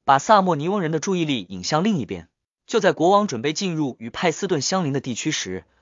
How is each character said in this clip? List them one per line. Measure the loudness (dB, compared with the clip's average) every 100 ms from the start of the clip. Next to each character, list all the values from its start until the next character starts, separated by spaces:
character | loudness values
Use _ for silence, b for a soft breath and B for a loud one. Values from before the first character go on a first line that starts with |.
把 | 2 2
萨 | 6 4
莫 | 4
尼 | 0 0
翁 | -2
人 | -2
的 | -2
注 | -2 0
意 |
力 | 0 -2 -4
引 | -10
向 | -2 0
另 | 0 0
一 | -4
边。 | -8 -12 _ _ _ -4
就 | 0
在 | 2
国 | 4 4
王 | 4 2
准 | -2
备 | -4
进 | -2 -2
入 | -2 -2 -4
与 | -10
派 | -2 -2
斯 | 0 -2
顿 | -2
相 | 0 -2
邻 | 0
的 | -2
地 | -4 -4
区 | -4
时， | -4 -6 -10 -12 _